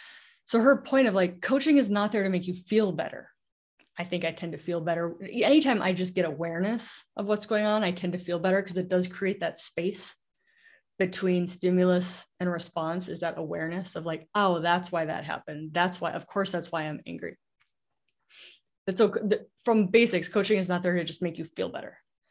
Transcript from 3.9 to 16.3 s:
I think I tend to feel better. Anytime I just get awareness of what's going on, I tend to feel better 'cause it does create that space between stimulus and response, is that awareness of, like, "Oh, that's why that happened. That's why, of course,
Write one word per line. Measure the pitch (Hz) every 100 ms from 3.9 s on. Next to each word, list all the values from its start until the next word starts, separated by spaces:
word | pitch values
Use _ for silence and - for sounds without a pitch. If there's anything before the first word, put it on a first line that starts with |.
| -
I |
think | 175 175 170
I |
tend | 160 170
to | 160
feel | - 170
better. | 160 165 170 - 196
Anytime | 240 190 302 262 226
I | 190
just | 180 185 185
get | 165
awareness | 147 165 165 196 233 - - - -
of | 208
what's | 208 -
going | 214 214
on, | 214
I | 196
tend | 180 185
to | 180
feel | 175 175
better | 185 190
'cause | 190 180
it | 180
does | 180 180
create | - 190 202
that | 170 -
space | - - 175 208 - - _ _ _ _ _ _ _ -
between | 185 - 185 180 175
stimulus | - 180 180 180 180 180 - - -
and | 180
response, | 175 175 - 160 175 180
is | 165
that | 165 165
awareness | 160 170 160 175 185 165
of, | 165
like, | 160 - 208
"Oh, | 202 170
that's | 165 180 180
why | 170 156
that | 170
happened. | 147 160 - 151 156
That's | 160 180 180
why, | 170
of | 160
course, | -